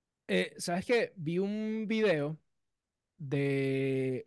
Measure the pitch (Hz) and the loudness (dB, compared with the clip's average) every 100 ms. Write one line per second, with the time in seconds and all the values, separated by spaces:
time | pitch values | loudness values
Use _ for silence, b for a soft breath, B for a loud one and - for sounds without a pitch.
0 | _ _ - 190 180 - 180 175 190 240 | _ _ -2 0 0 -4 -4 -2 2 2
1 | 196 - 156 170 196 208 214 220 214 220 | 2 -4 -2 0 0 -2 -4 -4 -2 2
2 | 214 160 143 156 _ _ _ _ _ _ | 4 2 0 -4 _ _ _ _ _ _
3 | _ - 139 139 139 139 135 135 135 131 | _ -14 -4 0 2 2 2 0 0 0
4 | 131 127 | 0 -2